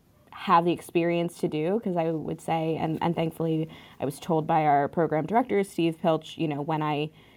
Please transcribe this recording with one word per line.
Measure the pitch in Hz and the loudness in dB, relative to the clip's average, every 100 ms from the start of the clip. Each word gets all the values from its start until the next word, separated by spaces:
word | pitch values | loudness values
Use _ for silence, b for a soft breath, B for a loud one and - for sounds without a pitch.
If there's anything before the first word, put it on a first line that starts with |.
| _ _ _ | _ _ _
have | - - 170 175 | -8 2 4 4
the | |
experience | 160 - 175 170 170 170 - | 0 0 0 2 2 0 -2
to | 170 | -2
do, | 151 160 214 | 0 0 0
'cause | 214 175 | 0 0
I | 165 | 0
would | 160 156 160 | -2 -4 -6
say, | - 160 160 160 | -2 -2 0 -2
and, | 160 156 | -2 -2
and | 170 165 | 0 0
thankfully | 165 - 165 160 160 B B - | -2 -2 -2 -2 -2 B B -8
I | 131 | -6
was | - | -6
told | - 160 156 | -2 0 2
by | 160 151 | 2 4
our | 143 139 | 4 2
program | - 156 156 156 | 0 2 0 2
director, | 226 247 202 | 0 2 0
Steve | 196 - 165 160 | 0 0 0 2
Pilch, | 180 156 - - | 0 0 -2 -4
you | 156 | -4
know, | 143 | -2
when | 147 151 | -2 -2
I | 151 143 156 b b | -2 -2 -4 b b